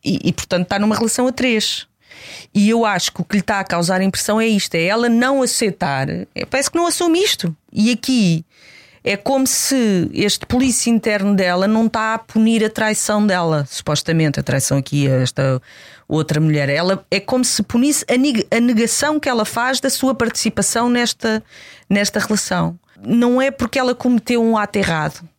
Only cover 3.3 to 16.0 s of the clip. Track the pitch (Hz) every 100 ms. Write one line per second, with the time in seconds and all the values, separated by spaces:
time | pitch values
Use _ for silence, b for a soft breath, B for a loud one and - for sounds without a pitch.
3.3 | 208 - 208 196 170 170 185 190 - -
4.3 | 220 226 208 - 170 170 220 240 233 254
5.3 | 277 254 - 220 - 147 135 139 165 190
6.3 | - - 262 277 339 349 - 349 330 403
7.3 | - 170 156 _ - 214 247 - 254 190
8.3 | 165 160 B B B B B - 202 -
9.3 | 269 262 - - 269 226 190 165 - 208
10.3 | - - 247 262 226 - 233 - 208 196
11.3 | 196 185 180 196 220 226 226 220 220 -
12.3 | 220 226 226 220 220 220 214 - 214 208
13.3 | 180 170 156 139 - - 147 - 165 156
14.3 | 139 139 135 - 139 135 147 139 131 127
15.3 | - 135 127 B B B B